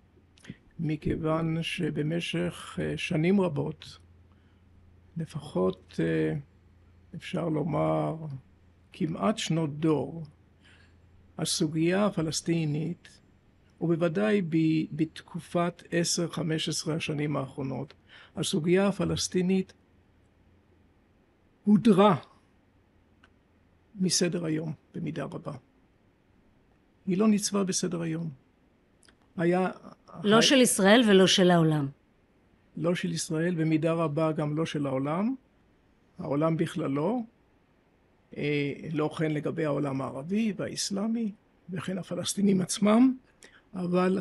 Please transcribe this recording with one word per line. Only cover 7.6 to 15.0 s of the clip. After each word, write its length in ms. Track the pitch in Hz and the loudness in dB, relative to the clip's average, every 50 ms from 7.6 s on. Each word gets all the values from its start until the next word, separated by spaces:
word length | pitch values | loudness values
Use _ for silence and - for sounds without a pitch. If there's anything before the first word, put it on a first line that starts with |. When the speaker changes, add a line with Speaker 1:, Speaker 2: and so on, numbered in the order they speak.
| 143 170 147 151 156 160 156 156 151 151 156 160 160 151 135 131 - - - _ _ - _ _ _ _ | -2 -2 -2 0 0 0 0 0 0 -2 -4 -6 -8 -10 -12 -12 -14 -18 -20 _ _ -20 _ _ _ _
Speaker 1:
כמעט 460 | - - 180 156 170 - 196 208 220 - | -8 -6 -4 -4 -2 -2 -2 -2 -2 -2
שנות 420 | - - 160 165 160 143 147 151 | -2 -2 -2 0 -2 -2 -4 -2
דור, 420 | 165 160 151 135 127 139 165 165 156 - - _ _ _ _ _ _ - - - - _ _ _ _ - _ - - - - - | 0 0 2 0 -2 -6 -8 -12 -14 -14 -18 _ _ _ _ _ _ -20 -20 -20 -20 _ _ _ _ -20 _ -20 -20 -14 -8 -6
הסוגיה 680 | 160 - - - 170 151 160 156 165 170 185 196 208 | -4 -2 -2 -2 -2 0 0 0 2 2 2 2 0
הפלסטינית, 1120 | 196 196 170 160 160 143 - - 170 170 165 160 151 143 151 156 165 175 - - - - - _ _ _ _ _ _ _ _ _ _ _ - | 0 0 -2 -4 -4 -4 -4 -2 -2 0 0 0 -2 -2 -2 -4 -6 -8 -10 -14 -20 -20 -20 _ _ _ _ _ _ _ _ _ _ _ -4
ובוודאי 600 | 170 165 170 156 175 170 156 196 208 214 208 208 | 0 0 0 2 0 0 0 0 0 2 2 2
ב-, 540 | 180 156 165 160 160 160 160 156 - - 151 | 0 0 0 2 2 2 2 0 0 -2 -2
בתקופת 840 | 151 | -4